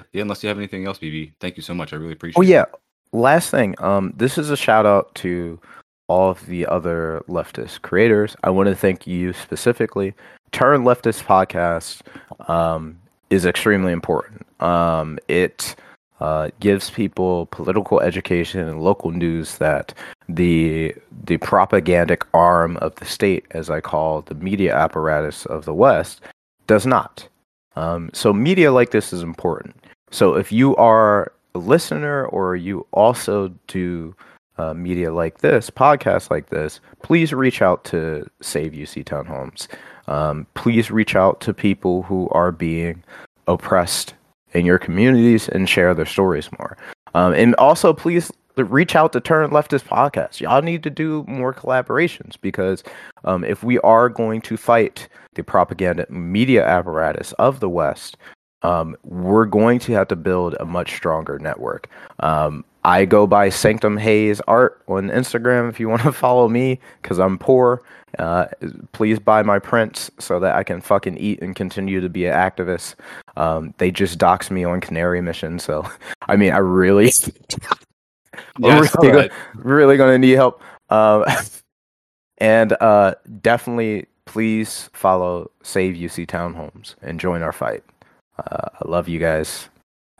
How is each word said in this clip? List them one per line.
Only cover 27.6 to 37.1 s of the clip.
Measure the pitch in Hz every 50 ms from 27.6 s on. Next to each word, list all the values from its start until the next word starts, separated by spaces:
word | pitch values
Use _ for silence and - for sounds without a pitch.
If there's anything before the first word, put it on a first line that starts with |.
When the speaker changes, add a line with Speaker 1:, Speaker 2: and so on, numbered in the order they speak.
| _ _ -
Speaker 2:
Um, | - 80 82 85 85 85 82 -
so | - - 113 104
media | 101 117 156 190 190 170 147 131
like | 127 123 117
this | - 107 104 - -
is | 90 87
important. | 85 82 - - 90 80 - - - - _ _ _ _ _ _ _
So | - - - 95 76
if | 80 98 - 104
you | 110 131 139 -
are | - 117 117 110 110 110 107 104 101 90 - - _ _ _ -
a | 180
listener | 175 98 135 175 - - 156 151 151 147 147 139 131
or | 120 - 92 95 92 92
you | 90 85 92 101 90 - _
also | - - 104 113 123 - - - 101 104 98 95 90 - _ -
do, | - 95 90 90 87 85 82 80 85 _ _ _ _ _ _ _ _ -
uh, | 82 80 78
media | 82 87 87 90 87 87 82 80
like | 85 85 82 - _
this, | - 147 156 120 104 -
podcasts | - - 127 143 147 143 - - 92 90 - -
like | - 76 71 -
this, | - 76 76 78 - - _ _ _ _ -
please | -